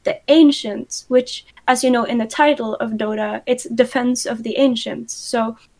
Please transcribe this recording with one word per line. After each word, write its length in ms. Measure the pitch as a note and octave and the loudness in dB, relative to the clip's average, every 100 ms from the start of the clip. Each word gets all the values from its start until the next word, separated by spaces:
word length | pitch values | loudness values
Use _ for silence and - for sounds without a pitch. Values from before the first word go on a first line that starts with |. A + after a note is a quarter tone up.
| - | -6
the 140 | - - | -4 4
ancients, 760 | D#4 D4+ C#4 A3 G#3 B3 - - | 6 6 4 -4 -8 -10 -12 0
which, 380 | B3+ B3+ - - - - | 0 0 -10 -18 -8 -2
as 160 | B3+ | 2
you 80 | C4 | 2
know 120 | B3 | 2
in 140 | A3+ A#3 | 0 -2
the 80 | A3 | -2
title 500 | - D4 C#4+ A3+ G#3+ | 2 2 2 -2 -4
of 160 | A#3 | -4
Dota, 480 | A3 G#3+ G#3+ G#3 G#3+ - | -4 -4 -2 -4 -4 -4
it's 200 | B3 - | -4 -2
defense 600 | A#3 A#3+ C4 B3 B3 - | 0 0 0 -2 -2 -4
of 160 | A3+ | -6
the 140 | A3+ - | -4 2
ancients. 560 | C4+ A#3 A3 A#3 A3+ | 2 0 -6 -10 -12
So 420 | - - A#3+ A3+ A3+ _ | -14 -6 -4 -4 -6 _